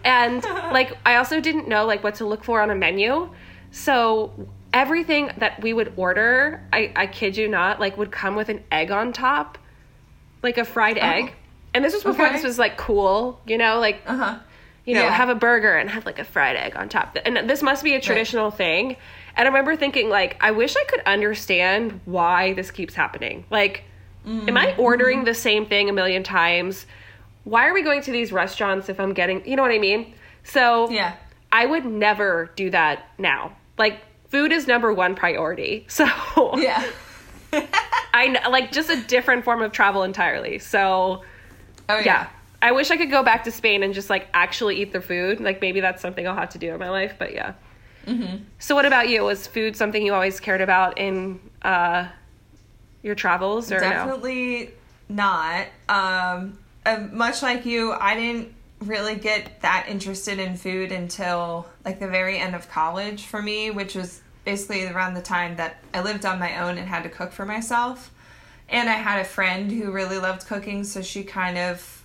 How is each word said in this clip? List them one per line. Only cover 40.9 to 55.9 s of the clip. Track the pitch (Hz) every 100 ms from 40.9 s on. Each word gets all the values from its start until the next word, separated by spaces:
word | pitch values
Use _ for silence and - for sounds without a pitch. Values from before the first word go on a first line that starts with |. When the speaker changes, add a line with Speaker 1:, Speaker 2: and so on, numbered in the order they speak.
| 185 185 185 - - - - - - -
Speaker 2:
Oh, | 214
yeah. | 202
Speaker 1:
yeah. | 185 - - - -
I | 233
wish | 262 294
I | 320
could | 311
go | 277
back | 240 226 233
to |
Spain | - 220 202
and | 196
just, | 196 196
like, | 196 - 180
actually | 180 - 214 190
eat | 196
the | 196
food. | - 180 185 220
Like, | 214 190
maybe | 190 190
that's | 185 185
something | 185 190 180
I'll | 190
have | 175
to | 175
do | 170
in | 165
my | 180
life, | 190 202 -
but | -
yeah. | - - - - - - - -
Speaker 2:
Mm-hmm. | 233 190 196 - -
Speaker 1:
So | - 285
what | 277
about | 262 240
you? | 226
Was | 202 202 -
food | 226 220 214
something | 214 214 202
you |
always | 196 190 190
cared | - 190
about | 190 185 185 -
in, | 196 190 190 185 - -
uh, | 190 180 175 175 180 - - - _ - - - - -
your | 208 208
travels, | 185 180 190 220 226
or | 190
no? | 185
Speaker 2:
Definitely | 175 262 262 254 254 247 240 - - - _ -
not. | 208 202 175 160 175 - -
Um, | -